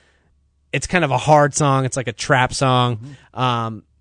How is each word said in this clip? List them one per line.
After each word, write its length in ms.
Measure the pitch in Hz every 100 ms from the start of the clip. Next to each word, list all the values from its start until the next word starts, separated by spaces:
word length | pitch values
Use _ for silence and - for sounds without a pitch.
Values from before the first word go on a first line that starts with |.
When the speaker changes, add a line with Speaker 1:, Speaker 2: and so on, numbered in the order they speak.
| _ _ _ _ _ _ _
Speaker 1:
it's 140 | 143 -
kind 180 | 185 147
of 60 |
a 60 | 131
hard 360 | - 151 147
song. 320 | - 147 135 131
It's 100 | -
like 100 | 117
a 40 |
trap 400 | - - 139 127
song. 440 | - 131 127 123 110
Speaker 2:
Mm-hmm. 420 | 131 139 _ -
Speaker 1:
Um, 440 | 127 120 113 110 - _